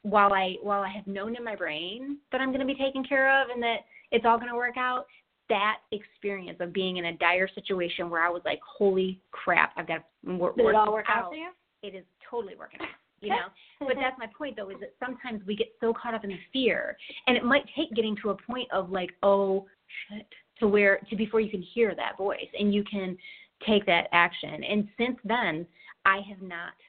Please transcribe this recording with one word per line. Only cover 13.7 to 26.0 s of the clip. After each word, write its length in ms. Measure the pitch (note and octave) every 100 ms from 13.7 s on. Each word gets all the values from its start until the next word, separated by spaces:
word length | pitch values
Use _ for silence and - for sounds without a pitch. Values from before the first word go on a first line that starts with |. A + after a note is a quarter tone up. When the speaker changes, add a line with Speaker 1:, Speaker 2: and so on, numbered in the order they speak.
| _
Speaker 1:
But 180 | C#4 B3+
that's 220 | C4 C4
my 80 | A3+
point, 300 | _ D4 G#3+
though, 120 | G3
is 80 | F#3+
that 120 | G3 _
sometimes 380 | B3+ B3+ B3+ A3 F#3+
we 100 | G#3
get 120 | - _
so 140 | A3+
caught 180 | A3+ A#3+
up 100 | A3+
in 60 | G3+
the 100 | F#3 -
fear, 460 | C4+ A#3+ D#3+ - - - - -
and 80 |
it 100 | A#3+ A#3+
might 180 | C#4 -
take 200 | - E4
getting 200 | A3+ A3 G#3
to 120 | G#3+
a 60 | G3
point 340 | - B3 -
of, 180 | F#3 F3+
like, 220 | F#3+ F3+ -
"Oh, 440 | G3+ G3 G3 F#3+ F#3+ _ _ - -
shit," 160 | G#3 - - _ _
to 100 | A3
where, 300 | G#3 G3+ G3 -
to 80 | G#3
before 240 | G#3+ A3+
you 80 | G#3+
can 120 | G3+
hear 320 | F3 A#3 A3
that 240 | E3+ A#2+ G3+
voice 300 | F#3+ - - -
and 160 | G#3
you 100 | G3+
can 320 | G#3 G3+ F#3 F3+ - - - _ -
take 200 | G#3 G3+
that 220 | E3+ -
action. 500 | E3+ F3 F3 - -
And 220 | - G#3+ G#3 -
since 180 | A#3+ B3+
then, 420 | G3+ A#3+ G3+ D#3 E3+ _ - -